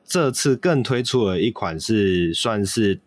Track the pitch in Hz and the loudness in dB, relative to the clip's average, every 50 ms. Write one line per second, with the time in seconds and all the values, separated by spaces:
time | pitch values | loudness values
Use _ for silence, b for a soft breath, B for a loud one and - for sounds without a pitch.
0 | _ - - 180 165 131 127 - - 147 135 113 - 180 175 139 120 - 131 120 | _ -4 -2 0 0 0 0 0 0 0 0 0 2 0 2 2 0 0 -2 -2
1 | 123 120 - 127 113 98 92 90 87 113 110 - - 92 82 80 - - 110 110 | -2 0 0 0 2 2 0 0 0 -2 -2 -2 -6 -6 -6 -6 -4 0 2 2
2 | 101 98 92 87 87 82 82 - - 120 113 104 101 95 - - 110 101 95 - | 2 4 2 2 0 0 -2 -2 -2 -2 -2 -2 -2 -2 0 0 0 0 0 -2
3 | _ | _